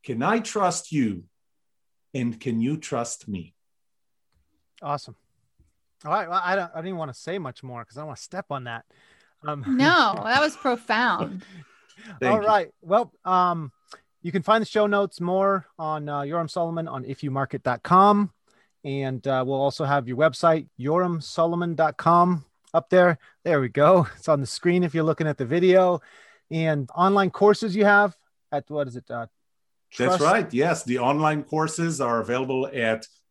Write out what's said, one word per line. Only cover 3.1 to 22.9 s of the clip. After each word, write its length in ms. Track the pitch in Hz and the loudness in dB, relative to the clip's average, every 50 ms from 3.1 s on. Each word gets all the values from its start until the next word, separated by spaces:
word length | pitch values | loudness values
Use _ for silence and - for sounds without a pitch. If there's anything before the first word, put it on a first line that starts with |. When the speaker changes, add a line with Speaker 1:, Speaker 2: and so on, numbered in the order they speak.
| - - - | -10 -14 -10
Speaker 1:
me? 280 | 107 101 90 82 - _ _ _ _ _ _ _ _ _ _ _ _ _ _ _ _ _ _ _ _ _ _ _ _ _ _ | -10 -10 -10 -10 -14 _ _ _ _ _ _ _ _ _ _ _ _ _ _ _ _ _ _ _ _ _ _ _ _ _ _
Speaker 2:
Awesome. 340 | - 147 147 143 - - - _ _ _ _ _ _ _ _ _ _ _ _ _ _ _ _ _ - | -6 -6 -6 -6 -8 -16 -20 _ _ _ _ _ _ _ _ _ _ _ _ _ _ _ _ _ -6
All 60 | 151 | -4
right. 180 | 170 214 185 165 | -2 -2 -2 -2
Well, 120 | 175 190 175 | -4 -2 0
I 120 | 180 190 | 0 -2
don't, 160 | 196 180 170 - | -2 -2 -6 -10
I 60 | 160 | -10
didn't 160 | 160 190 190 | -10 -8 -8
want 160 | 170 156 139 120 | -8 -8 -10 -10
to 60 | - | -12
say 200 | - 160 180 202 | -10 -8 -8 -8
much 240 | 165 131 120 - - | -8 -10 -12 -14 -16
more 200 | 127 123 120 113 | -14 -14 -14 -16
'cause 140 | _ 110 | _ -16
I 40 | 139 | -16
don't 60 | 156 | -14
wanna 100 | 156 127 | -14 -16
step 280 | - - - - 190 196 _ | -16 -18 -12 -12 -12 -10 _
on 140 | 143 135 123 | -10 -8 -8
that. 200 | 120 113 117 _ _ _ _ _ _ _ _ _ _ _ _ - | -10 -12 -12 _ _ _ _ _ _ _ _ _ _ _ _ -10
Um, 180 | 151 151 143 127 | -10 -8 -8 -4
<laughs> 120 | 277 262 | -2 0
Speaker 3:
No, 440 | 247 269 311 359 339 254 214 - - 208 | 2 4 4 4 4 4 2 0 -2 -4
that 160 | 220 247 277 | 0 0 2
was 140 | 302 311 302 | 0 0 -2
profound. 880 | - - 262 240 233 - - 220 220 247 233 180 - - - 190 185 - - 190 170 143 _ _ _ _ _ _ - 220 226 185 131 | -4 -2 -2 -2 -2 -2 -2 -2 0 0 0 0 -2 -4 -8 -10 -14 -16 -18 -20 -20 -20 _ _ _ _ _ _ -20 -20 -20 -8 -4
Speaker 1:
Thank 120 | 131 127 | 0 2
Speaker 2:
all 100 | 208 220 | 2 2
Speaker 1:
you. 60 | 202 | 2
Speaker 2:
right. 220 | 220 214 202 170 143 _ _ | 2 2 2 0 -2 _ _
Well, 300 | _ 165 190 233 240 - _ _ _ | _ 0 0 0 0 -2 _ _ _
um, 460 | 185 185 180 180 180 170 165 156 131 _ _ _ _ - - _ _ _ _ | 2 2 4 4 2 0 -2 -6 -10 _ _ _ _ -20 -20 _ _ _ _
you 100 | - 170 | -10 -4
can 120 | 151 190 - | -4 -2 2
find 180 | - 220 226 | 2 2 2
the 40 | 214 | 2
show 200 | - - 220 208 | 0 0 0 2
notes 320 | 208 202 202 202 190 - - | 2 2 0 0 -2 -4 -6
more 460 | 175 175 185 190 196 196 196 185 - _ _ - | -4 -2 0 0 2 2 0 -2 -4 _ _ -8
on, 280 | 160 156 156 151 147 | -6 -6 -6 -6 -6
uh, 140 | 147 147 143 | -6 -6 -6
Yoram 280 | 143 143 160 170 165 151 | -6 -4 -4 -4 -4 -4
Solomon 380 | - 185 170 165 165 165 165 | -4 -4 -4 -4 -4 -6 -6
on 180 | 156 127 131 127 | -8 -10 -10 -10
if 180 | - 135 - - | -10 -10 -8 -6
you 80 | 143 | -6
market 320 | 131 139 135 - - 131 _ | -2 -4 -4 -4 -6 -6 _
dot 200 | 127 123 117 - | -4 -4 -4 0
com. 480 | - 180 185 196 208 208 202 208 - _ _ _ _ _ _ _ _ _ _ - | 4 6 6 8 6 6 4 2 -2 _ _ _ _ _ _ _ _ _ _ -8
And, 420 | 143 139 139 135 131 131 120 - | -6 -6 -4 -4 -4 -6 -4 -4
uh, 160 | 139 131 131 127 | -2 -2 0 0
we'll 140 | 131 135 135 | -2 -2 0
also 240 | 139 139 - - 156 | 0 -2 -2 -2 -2
have 240 | 135 143 143 123 | 0 0 0 0
your 100 | 117 127 | -4 0
website, 500 | 120 156 156 127 - - 165 160 160 - _ _ - | 2 2 2 2 2 2 2 2 2 -2 _ _ -8
yoram 420 | 120 143 160 180 185 180 175 160 | -4 -2 0 0 0 0 -4 -6
solomon 540 | 139 - - - 165 170 170 175 175 170 165 | -8 -8 -2 -2 0 0 0 -2 -4 -4 0
dot 220 | 147 160 151 147 | 0 0 0 0
com, 480 | - - - 170 175 175 180 180 156 - _ _ _ _ _ - | 0 2 4 6 6 6 4 2 -2 -4 _ _ _ _ _ -2
up 160 | 165 - | -2 0
there. 280 | _ | _